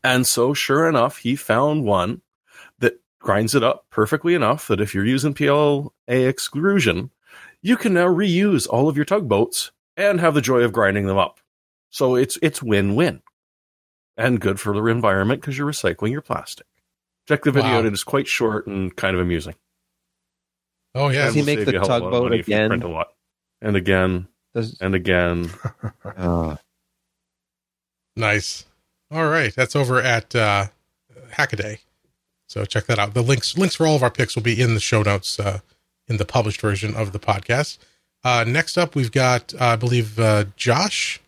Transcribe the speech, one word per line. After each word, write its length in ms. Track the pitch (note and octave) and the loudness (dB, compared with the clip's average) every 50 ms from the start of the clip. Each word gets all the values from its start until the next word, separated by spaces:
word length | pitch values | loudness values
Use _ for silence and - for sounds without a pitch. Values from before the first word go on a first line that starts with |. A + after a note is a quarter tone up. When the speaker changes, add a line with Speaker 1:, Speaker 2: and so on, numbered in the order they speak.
Speaker 1:
And 240 | - B2+ B2+ B2+ B2 | 2 2 2 2 2
so, 280 | - - A#2+ A#2+ C3 C#3+ | 0 2 2 2 0 0
sure 340 | - - - C3+ D3 E3 E3 | -2 0 0 2 2 2 2
enough, 300 | D#3 B2+ A#2 C3 - - | 2 2 2 0 -2 -4
he 160 | - A#2 C3 | -4 -4 -4
found 500 | C#3+ - - A2 A#2 C#3 D3+ D3+ D#3 C3+ | -4 -2 -2 0 2 2 0 0 0 0
one 360 | G#2 G2+ F#2 F2+ F#2 B2 - _ _ _ _ _ _ _ - - - _ _ | 2 2 2 0 -2 -4 -8 _ _ _ _ _ _ _ -20 -20 -20 _ _
that 220 | A#2+ A#2+ - _ _ _ _ _ | -2 -2 -2 _ _ _ _ _
grinds 360 | - - G2 G#2 A2+ A2 - | -2 0 2 2 2 2 0
it 100 | C#3 A2+ | 2 2
up 220 | B2+ - - _ _ | 2 -2 -2 _ _
perfectly 440 | - - G#2+ - D#3+ D3 - E3+ F3 | 0 0 0 0 0 -2 0 0 0
enough 340 | F3 B2 G#2+ C3+ D#3 - - | 2 2 0 0 -2 -2 -2
that 120 | G#2+ F#2+ | -2 -2
if 140 | G#2+ G2+ - | -2 -2 -2
you're 120 | F#2+ G2 | -2 0
using 280 | A2+ C3 C3+ B2+ D3+ C#3 | 0 0 0 0 -2 -2
P 140 | - D3 C#3+ | 0 0 2
L 460 | C#3+ D3 D3+ D3 C#3+ C#3 C#3+ C#3 _ _ _ | 2 2 2 2 2 0 -4 -8 _ _ _
A 200 | - B2 C3 B2+ | -2 0 2 2
extrusion, 840 | B2+ C3 - - - - C#3+ E3 G3 G3+ G3 C3+ A2 E2 F2+ A#2 C3 _ _ _ _ - - - - _ _ | 0 0 -2 -8 -8 -6 -2 0 2 2 2 2 2 0 0 -4 -8 _ _ _ _ -20 -20 -20 -20 _ _
you 140 | - F#3+ B3 | 0 0 0
can 180 | - - A#3 F#3 | 0 2 0 2
now 120 | F3 F3 | 2 2
reuse 640 | F3+ F3+ E3 G#3 G3 E3+ F3+ G3+ G#3 F#3+ C#3 - - | 2 2 2 2 2 2 2 4 4 2 2 0 0
all 200 | - A#2 C#3 D#3 | 2 2 2 2
of 80 | C#3+ | 2
your 100 | D3 D3 | -2 -2
tugboats 680 | - G3 G#3 F3+ A#2+ G2+ G2 A#2 - - - - - _ _ _ _ _ | 0 0 -2 0 0 2 2 2 0 -2 -8 -8 -8 _ _ _ _ _
and 240 | - G2 G2+ G#2 D#3 | 0 0 0 2 2
have 140 | F3 E3+ D3 | 0 2 2
the 80 | D3 | 2
joy 180 | A#2 B2+ C3 A#2+ | 0 2 2 2
of 120 | A#2+ A#2 | 2 2
grinding 340 | F#2+ A#2 G#2 G2 G2 G#2 G2 | 2 2 2 2 2 2 0
them 100 | G2 F#2+ G2 | 0 2 0
up. 220 | F2+ - - _ _ _ _ _ _ _ _ _ _ _ | 0 0 -2 _ _ _ _ _ _ _ _ _ _ _
So 260 | - - C#3 B2+ B2+ | -4 0 0 2 4
it's, 220 | B2 C3+ - - - | 2 2 0 0 -2
it's 200 | - D#3 - - | -2 -2 -2 -4
win-win 600 | C#3+ A2+ G#2 G2+ G2 G2+ G2+ A#2+ F3 D3+ E2+ - _ _ _ _ _ _ _ _ _ _ _ _ _ _ _ _ _ _ _ | -2 0 2 2 2 2 2 0 0 0 -2 -6 _ _ _ _ _ _ _ _ _ _ _ _ _ _ _ _ _ _ _
and 240 | - A2+ B2+ B2 A2+ | -4 0 0 0 0
good 200 | - B2+ A2+ G2 | 0 -2 -4 -2
for 140 | - G#2+ G2+ | -4 -4 -2
the 100 | G#2 G#2+ | 0 0
environment 560 | A#2 A2+ A#2+ A2+ G#2 F#2+ G2 F#2+ A2 C3+ - | 0 0 2 2 2 2 2 2 0 -2 -2
'cause 140 | - D3 C3+ | -4 -10 -6
you're 140 | C3+ C#3+ D3 | -6 -6 -6
recycling 400 | D3 - - F2+ E2 - G2+ A2 | -6 -2 -4 -4 -2 -2 -4 -4
your 100 | B2+ D3 | -4 -6
plastic. 460 | - - - - - - - - - _ _ _ _ _ _ _ _ _ _ _ _ | -6 -8 -8 -8 -8 -12 -18 -18 -20 _ _ _ _ _ _ _ _ _ _ _ _
Check 180 | - D3 C#3+ - | -2 -2 0 2
the 80 | D3+ | 2
video 180 | C3 C#3 A2+ A2+ | 2 2 2 2
Speaker 2:
Wow. 80 | A2 A2+ | 2 2
Speaker 1:
out. 80 | A2+ | 0
It 60 | A2 G2+ | 0 -2
is 100 | F#2+ - | -4 -6
quite 240 | - - C3+ C#3+ - | -4 -4 -4 -2 -2
short 380 | - - A#2+ A2 G#2+ G#2+ - | -2 0 0 0 -2 -4 -6
and 280 | F#2+ G2+ G2 F#2+ F2+ - | -6 -6 -4 -4 -6 -4
kind 200 | - - F#2+ F#2 | -4 -2 0 0
of 80 | F2+ | 0
amusing. 320 | F2+ F2 F2 D#2+ D2+ E2+ - _ _ _ _ _ _ _ _ _ _ _ _ _ _ _ _ _ _ _ _ _ _ _ _ _ _ _ _ | 0 0 0 -2 -4 -8 -16 _ _ _ _ _ _ _ _ _ _ _ _ _ _ _ _ _ _ _ _ _ _ _ _ _ _ _ _
Speaker 2:
Oh, 140 | B2+ C#3+ C#3+ | -2 0 0
yeah. 160 | B2+ C#3+ C#3+ | 2 2 2
Speaker 3:
Does 100 | B2+ A2+ | 2 2
he 60 | D3 | 2
Speaker 1:
And 60 | C#3+ C#3+ | 2 2
will 40 | D3 | 0
Speaker 3:
make 40 | E3+ | 2
Speaker 1:
save 60 | G#3 | 2
Speaker 3:
the 60 | D#3 | 0
Speaker 1:
you 60 | A#2 F#2 | 2 2
a 80 | G2 | 2
hell 40 | G2 B2+ | 2 2
of 60 | A#2 | 0
a 20 | F2+ | 0
lot 20 | |
of 60 | F#2 | 0
Speaker 3:
tugboat 100 | B2 A#2+ B2 A#2 | 0 0 2 2
Speaker 1:
money 80 | A#2 A2 | 0 0
if 80 | - - | 0 0
you 60 | G#2 | 2
Speaker 3:
again? 140 | G#2+ G#2+ A2 | 2 2 2
Speaker 1:
print 160 | G#2 E2+ - | 0 -4 -6
a 40 | F2 | -6
lot. 200 | D#2+ D#2+ E2 - _ _ _ _ _ _ _ _ _ _ | -6 -6 -6 -8 _ _ _ _ _ _ _ _ _ _
And 140 | - G#2+ G2+ | -4 -2 -2
again, 520 | G2 F2+ G2 F#2+ F#2+ F#2 F#2 F#2 F2+ F2+ - _ _ _ _ _ | 0 2 2 2 4 4 2 0 -4 -6 -10 _ _ _ _ _
Speaker 3:
Does 240 | A#2 A2+ A2 - - | -8 -8 -8 -10 -6
Speaker 1:
and 140 | F#2 F#2+ F#2+ | -4 -2 -2
again. 560 | F#2 F2+ F#2+ F#2 F2 F2 F2 F2 F2 E2+ E2+ F2 - - - - _ | -2 0 2 2 2 2 2 0 -2 -4 -6 -10 -10 -12 -12 -12 _
Speaker 3:
<laughs> 240 | - G#2 - _ _ | -12 -12 -12 _ _
Uh. 520 | - - F#2+ F2+ F2 E2+ E2+ E2 D#2 D#2 - _ _ _ _ _ _ _ _ _ _ _ _ _ _ _ _ _ _ _ _ _ _ _ _ _ _ _ _ _ _ _ | -16 -12 -6 -2 -2 0 0 -2 -4 -6 -10 _ _ _ _ _ _ _ _ _ _ _ _ _ _ _ _ _ _ _ _ _ _ _ _ _ _ _ _ _ _ _
Speaker 2:
Nice. 500 | A2+ A2+ G#2+ G#2 G#2 - - - - - _ _ _ _ _ _ _ _ _ | -2 0 0 0 0 -2 -6 -12 -12 -16 _ _ _ _ _ _ _ _ _
All 160 | D3+ D#3+ D#3+ D3+ | -4 -2 0 2
right. 260 | D#3 E3 C#3+ G#2+ - | 2 0 0 0 0
That's 200 | C3 B2+ - - | -2 -2 0 0
over 260 | D3 C#3 B2 B2+ B2+ | -2 0 2 0 0
at, 340 | - B2+ A#2+ A2+ - _ - | 2 2 0 0 -2 _ 0
uh, 300 | A#2+ A2 G#2 G2+ G2+ G2 G2+ _ _ _ _ _ _ _ _ _ - - - | 0 2 2 2 0 0 -4 _ _ _ _ _ _ _ _ _ -20 -20 -10
Hackaday. 460 | - - D3 - - G#2+ - G#2+ G#2+ - _ _ _ _ _ _ _ _ _ _ _ _ _ | -4 -2 -2 -2 -2 -6 -6 -8 -10 -14 _ _ _ _ _ _ _ _ _ _ _ _ _
So 180 | _ - - G#2 | _ -8 -8 -6
check 220 | - - A2+ - | -4 -4 -4 -2
that 120 | - A#2 G#2 | -2 0 0
out. 160 | G#2 G#2 G#2 | 0 0 0
The 80 | A#2+ | -2
links, 340 | A#2 B2 C#3 A#2+ - - - E3+ | 2 2 0 0 0 -4 0 0
links 160 | G3 F3+ - | 0 0 2
for 120 | - D#3+ | 2 2
all 100 | D#3+ D#3 | 2 4
of 60 | C#3+ | 4
our 80 | B2+ B2 | 2 0
picks 260 | - - B2+ - - | 2 0 -4 -2 -2
will 60 | A#2+ | -2
be 180 | G#2+ A#2+ A2+ A2 | -2 0 2 2
in 140 | B2+ A#2 A2+ | 2 2 2
the 60 | G#2 | 0
show 220 | - - - A2 | 0 0 2 2
notes, 380 | G#2 G2+ G2+ G2 - - - - | 2 2 0 0 -2 -6 -6 -4
uh, 200 | G#2 G2+ G2 G2 _ _ _ _ _ _ _ _ _ | -4 -4 -4 -6 _ _ _ _ _ _ _ _ _
in 120 | - A#2 G2+ | -6 -4 -4
the 60 | G#2 | -4
published 360 | - - B2+ A2 G#2+ G2+ - | 0 0 0 0 0 -4 -2
version 340 | - G#2+ G2+ G2 G#2 G#2 G#2 | -2 -2 -2 -2 -4 -6 -4
of 180 | A2+ A2 G2 | -4 -6 -6
the 60 | F#2+ G2 | -6 -6
podcast. 600 | - - G#2+ G2 - - A#2 C3 D3+ - - _ _ _ _ _ _ _ _ _ | -2 -2 -2 -2 -2 -2 0 0 0 -4 -8 _ _ _ _ _ _ _ _ _
Uh, 220 | _ B2+ A#2+ A#2+ A#2 | _ 0 2 2 2
next 300 | A#2 B2 D#3 E3 - - F3+ | 0 0 -2 -2 -2 0 -2
up, 160 | F3 E3 - | -2 0 0
we've 160 | C#3+ B2+ A2+ | -2 -2 0
got, 400 | - C3+ B2+ B2+ B2 A#2+ - - - | 0 2 2 2 2 0 -2 -8 -4
uh, 100 | - B2+ | 0 2
I 120 | A#2+ A#2 | 2 2
believe, 420 | A2 B2 A#2+ B2 A#2+ A2+ G#2+ G#2+ A2 | 2 0 0 0 0 0 -2 -2 0
uh, 240 | A2+ A2 G#2+ G#2 G#2 G2+ - | 2 4 4 2 0 -2 -6
Josh. 640 | - - B2 A#2 C3+ F#3+ G#3 - - - - - - _ | -4 0 0 2 2 0 -2 -2 -4 -6 -6 -8 -12 _